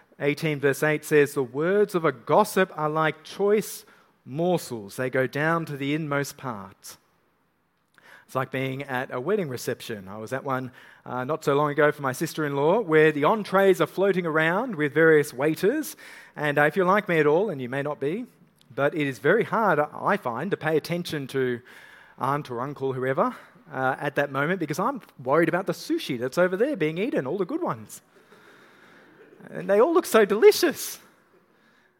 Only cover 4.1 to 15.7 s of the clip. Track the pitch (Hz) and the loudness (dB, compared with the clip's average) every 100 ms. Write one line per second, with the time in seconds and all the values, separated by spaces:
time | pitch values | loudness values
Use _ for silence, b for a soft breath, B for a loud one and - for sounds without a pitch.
4.1 | _ - 139 175 170 - 117 98 - 131 | _ -12 -4 0 0 -2 -10 -10 -8 -4
5.1 | 131 131 139 156 170 156 143 139 151 156 | -2 -2 0 0 0 -2 -6 -4 -4 -2
6.1 | 143 139 - 135 107 95 - - - _ | -4 -4 -8 -10 -10 -12 -18 -20 -20 _
7.1 | _ _ _ _ _ _ _ _ _ B | _ _ _ _ _ _ _ _ _ B
8.1 | B _ 131 127 135 131 131 139 127 135 | B _ -6 -4 -4 -6 -6 -6 -6 -6
9.1 | 127 139 214 156 120 - 117 - 107 92 | -6 -4 -4 -4 -6 -6 -6 -8 -12 -12
10.1 | 107 110 127 139 127 127 B B B - | -14 -8 -8 -4 -4 -4 B B B -10
11.1 | 127 127 156 - 143 147 143 147 147 135 | -8 -4 -4 0 2 2 4 2 2 -4
12.1 | 123 165 - 147 143 147 208 180 156 156 | -4 -6 -4 -4 0 2 2 4 6 6
13.1 | 147 147 220 190 190 196 180 156 - 196 | 4 2 2 2 4 4 4 2 0 0
14.1 | 185 170 156 160 185 262 160 147 135 160 | 0 0 0 2 0 -2 -2 -2 4 6
15.1 | 156 143 123 147 156 190 | 6 4 0 -2 0 0